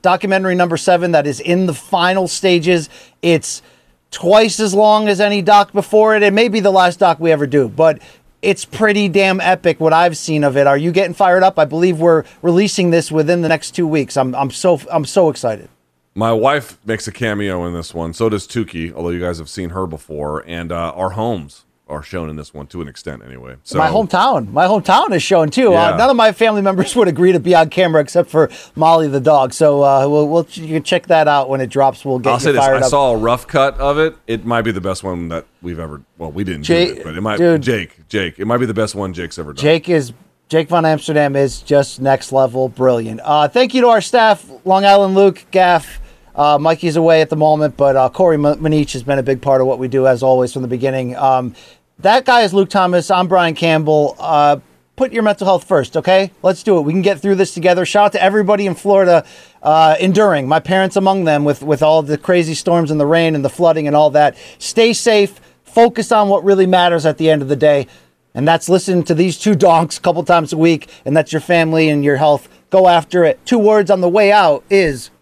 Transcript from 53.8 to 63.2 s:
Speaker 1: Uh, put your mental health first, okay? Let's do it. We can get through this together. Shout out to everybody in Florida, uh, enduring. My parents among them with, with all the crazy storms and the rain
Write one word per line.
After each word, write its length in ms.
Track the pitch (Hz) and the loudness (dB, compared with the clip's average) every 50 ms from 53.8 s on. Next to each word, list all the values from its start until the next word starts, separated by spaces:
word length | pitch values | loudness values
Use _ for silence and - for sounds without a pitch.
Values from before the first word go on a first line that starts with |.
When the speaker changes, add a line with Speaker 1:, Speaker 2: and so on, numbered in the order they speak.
| 156 151 156 151 147 135 - - | 2 2 2 2 0 -2 -4 -6
Speaker 1:
Uh, 380 | - 156 160 147 147 147 143 135 _ _ _ _ _ _ _ | -6 -2 0 2 4 2 2 0 _ _ _ _ _ _ _
put 160 | - 262 247 | -6 -6 -4
your 100 | - 226 | -2 -2
mental 240 | 214 208 202 - 196 | -2 -2 -2 -2 0
health 160 | 190 190 175 - | 0 0 0 0
first, 300 | - 190 151 123 - - | 0 -2 -2 0 -2 -6
okay? 380 | 165 - 180 185 190 196 180 _ _ | -4 0 2 2 2 0 -2 _ _
Let's 200 | - 185 190 175 | -2 -2 -2 -2
do 160 | - 220 196 170 | 0 0 0 2
it. 20 | |
We 100 | 147 147 160 | 0 0 -2
can 80 | 190 | 0
get 180 | 175 202 196 139 | 0 0 -2 -2
through 140 | - 202 196 | -2 -2 0
this 180 | 185 190 - | 0 0 -2
together. 320 | - 175 160 180 180 185 180 | -4 -2 0 0 2 2 -2
Shout 220 | - - 208 202 | 0 2 2 2
out 60 | 202 | 2
to 100 | 202 190 | 2 0
everybody 440 | 175 190 196 214 202 185 208 196 202 | 0 2 2 0 0 2 0 0 0
in 80 | 196 170 | -4 -6
Florida, 520 | - - 202 202 196 190 175 170 160 - - - - - _ _ _ | -4 0 2 2 4 4 4 4 2 2 -2 -20 -20 -20 _ _ _
uh, 340 | - 147 156 160 160 156 156 156 | -2 0 4 4 4 4 2 2
enduring. 480 | 185 185 175 196 214 202 170 143 131 127 | 0 0 2 2 2 2 2 0 0 0
My 100 | 151 160 | -2 -2
parents 380 | - - 185 190 190 185 - | 0 0 0 0 0 0 -2
among 280 | 202 190 190 190 196 175 | 0 0 0 0 0 0
them 200 | 160 151 147 147 | 0 0 0 0
with, 180 | 147 143 - | -2 -2 -4
with 200 | 139 151 151 135 | -2 -4 -2 0
all 200 | 156 151 156 160 | 2 2 2 2
the 140 | 151 139 151 | 0 -2 -6
crazy 380 | 143 - - 180 175 165 160 156 | -6 -2 0 0 0 0 -2 -6
storms 360 | - - 180 170 170 165 147 | -6 -2 -2 0 0 0 -2
and 80 | 156 151 | -2 -2
the 80 | 143 | 0
rain 280 | 143 165 165 | 0 0 0